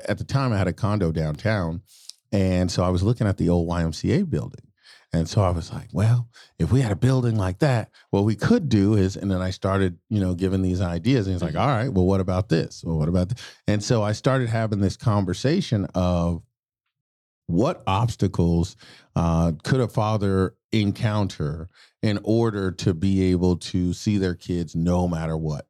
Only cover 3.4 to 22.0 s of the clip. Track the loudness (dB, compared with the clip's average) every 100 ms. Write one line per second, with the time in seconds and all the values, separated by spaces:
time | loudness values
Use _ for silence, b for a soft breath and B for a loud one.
3.4 | 2 2 0 -2 -2 -2 0 0 0 -4
4.4 | -6 -12 -20 _ B B B -2 0 2
5.4 | 2 0 -6 -12 -8 0 2 2 -2 B
6.4 | B B 0 2 0 0 2 2 2 0
7.4 | -2 0 0 0 -4 b b 0 2 0
8.4 | 2 2 4 4 4 4 2 0 -2 -2
9.4 | -2 -4 -2 0 0 -2 -4 -2 0 0
10.4 | 0 0 0 0 -2 -2 0 0 0 -2
11.4 | -2 0 0 0 0 2 2 2 0 -2
12.4 | 0 -2 -2 -8 -6 -2 0 0 0 -4
13.4 | B B -2 -2 2 0 0 -2 0 0
14.4 | 0 -2 -2 0 0 0 0 0 0 -2
15.4 | 0 0 0 -2 -2 0 0 2 0 -2
16.4 | -8 _ _ _ _ _ _ _ _ _
17.4 | -4 0 0 -2 -2 0 0 0 -2 2
18.4 | 2 2 0 -6 B B B -2 0 2
19.4 | 2 -2 0 0 2 0 0 0 0 2
20.4 | 0 _ -4 0 0 0 -2 0 -2 -4
21.4 | -6 -6 -12 b b b